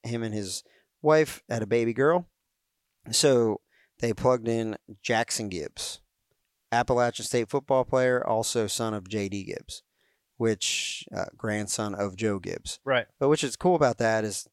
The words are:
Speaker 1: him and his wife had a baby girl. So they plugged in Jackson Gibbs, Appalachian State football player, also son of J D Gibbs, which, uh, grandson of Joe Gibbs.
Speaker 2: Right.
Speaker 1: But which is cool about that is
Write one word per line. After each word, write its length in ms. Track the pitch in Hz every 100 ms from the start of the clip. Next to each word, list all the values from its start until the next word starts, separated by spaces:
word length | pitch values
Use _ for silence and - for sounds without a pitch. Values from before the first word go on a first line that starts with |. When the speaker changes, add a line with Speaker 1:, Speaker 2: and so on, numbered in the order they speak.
Speaker 1:
him 200 | 117 117
and 120 | 113
his 280 | 107 95 - - _ _ _
wife 400 | 151 156 151 - -
had 140 | 117
a 40 | 104
baby 260 | 117 117
girl. 360 | 113 143 175 175 _ _ _ _ _ _ _ -
So 500 | 113 147 123 113 104 - _ _ _
they 120 | 120
plugged 360 | 107 127 127 117
in 280 | 117 113 104 - 104
Jackson 460 | - 113 117 - 107
Gibbs, 520 | 90 73 - - - _ _ _ _ _ _ _
Appalachian 540 | 120 120 123 120 -
State 240 | 113 123 110
football 360 | 139 - 131
player, 400 | 123 131 127 123
also 420 | - 110 110 120 104
son 280 | - 113
of 140 | 107 92
J 200 | 107 98
D 160 | 98
Gibbs, 380 | 95 - - - _ _ _ _ _ -
which, 680 | 113 107 - - - - - -
uh, 100 | - -
grandson 580 | 110 107 101 - 104
of 220 | 101 101 92
Joe 220 | 110 98
Gibbs. 400 | 87 85 - -
Speaker 2:
Right. 220 | - 127 104 _
Speaker 1:
But 100 | 143
which 140 | 156
is 140 | 135 -
cool 180 | 180
about 240 | 170 135 113
that 260 | 113 110
is 220 | 107 - -